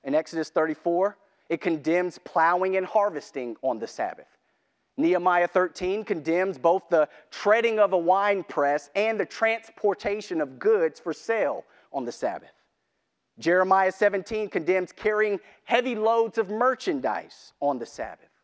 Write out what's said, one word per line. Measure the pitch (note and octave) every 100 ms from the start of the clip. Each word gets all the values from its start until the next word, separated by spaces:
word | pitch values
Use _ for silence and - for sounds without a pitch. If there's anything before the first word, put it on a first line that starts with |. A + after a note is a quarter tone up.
In | C#3
Exodus | D3+ D#3 E3 D3+
thirty-four, | - D#3+ D3+ F3 E3+ G3 G#3 _ _ _
it | D#3+
condemns | - D#3+ D3 E3+ F3+ -
plowing | - - E3 F3+ F#3+ F#3+
and | F#3
harvesting | A3 G3+ D#3 - C3+ A#2+ A2+
on | C3 A#2
the | G#2+
Sabbath. | - G#2+ D#2+ - _ _ _ _ _ _ -
Nehemiah | E3 F3+ F3+ F3 F3
thirteen | F#3 F3+ - F#3 G3+
condemns | G#3+ F3+ C#3+ E3+ F#3+ D#3+
both | E3 F#3 _
the | E3 D3+ - _
treading | - G3+ A3+ A#3 A3
of | G3+
a | F3+
wine | E3+ F#3+ G3+ G3
press | E3 - C#3+ D3 -
and | - A3 A3
the | F3+
transportation | - A3+ A3+ A3+ - G#3 F#3+ - G#3 G3+ E3+
of | C#3+ C3
goods | G3 G#3+ D#3+ D3+
for | -
sale | D#3 - A3+ D#3 A#2 - _ _
on | C#3
the | A#2+
Sabbath. | - A#2+ E2+ - _ _ _ _ _ _ _ _ -
Jeremiah | D#3 F3+ F#3 F#3+ F#3+
seventeen | F3+ G3+ G3 F#3 G#3+ G#3
condemns | F3+ D#3 F#3 F3+
carrying | - G#3 G#3+ G#3+ G3 - _
heavy | - B3 B3
loads | A3 A3 A3+ A3+ -
of | F#3+
merchandise | G#3+ B3 B3+ - C#3+ B2 F#2 E2 - - _
on | C#3+ C3
the | A#2
Sabbath. | - A2 E2+ _ _